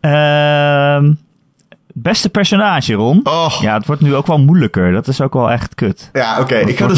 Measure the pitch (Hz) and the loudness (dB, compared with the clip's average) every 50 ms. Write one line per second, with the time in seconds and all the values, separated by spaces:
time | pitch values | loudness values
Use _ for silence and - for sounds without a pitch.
0 | - 147 147 151 151 147 147 147 147 147 147 147 147 147 143 143 143 143 143 143 | -4 -2 0 0 2 2 0 0 0 0 0 0 0 0 0 0 2 2 2 2
1 | 143 147 151 - _ _ _ _ _ _ _ _ _ _ - _ _ _ - - | 2 2 2 0 _ _ _ _ _ _ _ _ _ _ -20 _ _ _ -12 -6
2 | 117 175 220 - - 180 - 208 190 - 208 196 214 202 175 135 - 120 110 101 | -4 -2 -2 -2 -2 -2 -2 0 0 0 2 2 2 2 0 -2 -2 -2 -2 0
3 | 110 123 160 208 294 196 156 170 165 151 - - 101 107 107 107 - - 151 143 | 0 2 2 2 2 2 -2 -2 -2 -2 -2 -2 -2 -2 -2 -2 -4 -4 -2 0
4 | 156 143 139 139 143 - 160 147 135 147 175 180 127 101 - 98 90 90 90 110 | 0 0 0 0 0 0 2 2 4 4 4 4 2 0 0 0 0 0 0 -2
5 | - 135 131 - 135 135 - 131 117 131 120 113 - - - - 196 196 180 - | -2 -4 -4 -2 -2 -2 -2 0 0 0 -2 -2 -6 -8 -6 -4 -4 -4 -4 -6
6 | - - - 135 120 113 110 - 131 131 127 110 101 - 127 - - - 180 | -10 -8 -6 -4 -4 -2 -2 -2 -2 -2 0 0 0 0 0 0 0 2 2